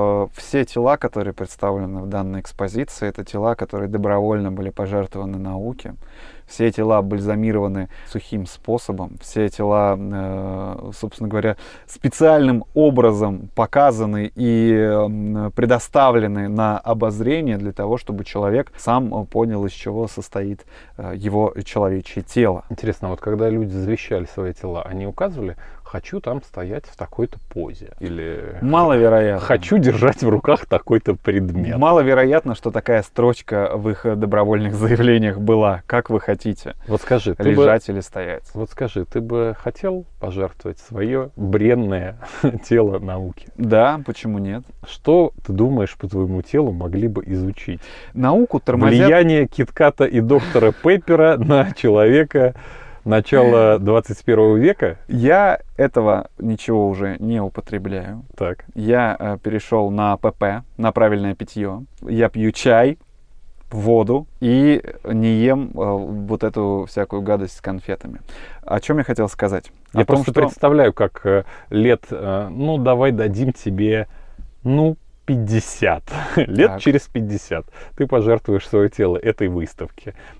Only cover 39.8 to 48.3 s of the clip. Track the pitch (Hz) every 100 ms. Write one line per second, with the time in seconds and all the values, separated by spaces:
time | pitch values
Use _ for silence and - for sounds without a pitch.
39.8 | 196 185 180 - 98 95 95 - 95 -
40.8 | - 113 110 131 131 - 101 104 107 120
41.8 | 104 92 90 104 - - 143 117 - 120
42.8 | 104 95 95 92 92 - - - 113 110
43.8 | 123 151 135 113 113 104 98 107 - -
44.8 | - - - 170 165 - - 95 120 131
45.8 | 98 - 95 95 92 92 - 143 139 87
46.8 | 87 95 113 101 92 95 92 101 - 82
47.8 | - - - - 127